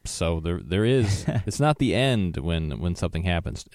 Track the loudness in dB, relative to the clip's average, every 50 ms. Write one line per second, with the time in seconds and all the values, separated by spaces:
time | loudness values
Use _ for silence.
0 | -8 -8 -6 -2 -2 0 0 0 -2 -2 -4 -4 -4 -2 0 2 2 4 4 4
1 | 4 2 0 0 -2 -2 -2 -2 -2 -2 0 2 2 2 4 4 2 2 2 2
2 | 2 2 2 2 0 0 -2 -2 -2 -2 0 0 -2 -2 -4 -2 -2 -2 -2 -2
3 | -2 -2 -2 -2 0 0 0 0 -2 -4 -6 -8 -10 -14